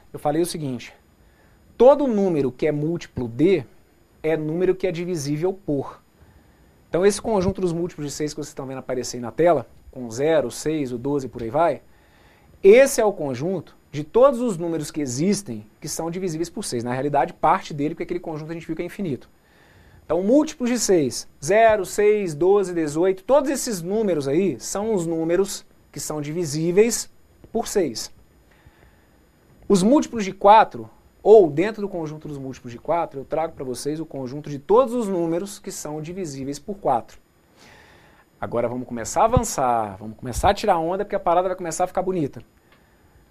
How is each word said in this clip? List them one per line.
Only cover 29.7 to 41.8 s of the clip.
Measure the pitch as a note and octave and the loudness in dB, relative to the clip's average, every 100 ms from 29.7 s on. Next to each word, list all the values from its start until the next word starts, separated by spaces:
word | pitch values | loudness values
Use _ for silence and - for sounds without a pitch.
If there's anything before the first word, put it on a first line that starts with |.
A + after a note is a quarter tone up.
| G3 | 4
múltiplos | G3+ D4+ - A#3 | 6 4 2 -4
de | F#3+ | -6
quatro, | F#3+ G3+ A3 F#3+ A#2 A2 _ _ _ | 4 8 8 8 0 -14 _ _ _
ou | F#3 A3 D#3+ | 8 8 8
dentro | C#3 G#3 G#3+ | 2 -2 -4
do | G3 | -8
conjunto | F3 D#3 D#3 D3+ | -6 -8 -10 -12
dos | C#3 | -10
múltiplos | C3+ B2+ B2 | -12 -12 -14
de | A#2 | -12
quatro, | - E3+ D3+ C#3 | -4 -2 -2 -8
eu | B2+ | -6
trago | D#3 E3 | -4 -4
pra | - | -6
vocês | B2+ B2 C#3+ D#3 | -10 -6 -6 -6
o | D3+ | -8
conjunto | C#3 B2+ C#3+ D3 | -10 -10 -10 -10
de | C#3+ | -12
todos | - A3 B3+ | 2 4 4
os | B3 G3+ | 0 -2
números | F3+ E3 E3+ G3+ - | -2 -2 -2 -6 -12
que | G3 | -14
são | - D3+ D#3 | -12 -10 -10
divisíveis | D#3 F#3 D#3+ C3+ C3+ C#3+ | -10 -10 -10 -8 -10 -10
por | - G3+ | -10 -6
quatro. | D3+ A#2+ - - _ _ _ _ - - - - _ _ _ - | 0 -2 -2 -20 _ _ _ _ -20 -20 -20 -20 _ _ _ -12
Agora | G#2 A#2 A#2+ | -6 -2 -2
vamos | B2+ B2 | -6 -8
começar | A#2+ G#2+ E3 | -10 -4 0
a | A3 | 2
avançar, | A#3+ A3+ - B2+ A#2 G#2+ F#2+ | 2 -2 -2 0 0 -2 -8
vamos | G#2+ G#2+ | -14 -12
começar | B2+ A#2+ F#3 | -10 0 0
a | |
tirar | G#3 G#3 E3+ | 2 0 0
onda, | D#3+ F#3+ G3+ | 0 -4 -4
porque | G3 | -4
a | |
parada | F#3 E3+ F#3 | 0 0 0
vai | F3+ | -4
começar | E3+ D#3 | -8 -4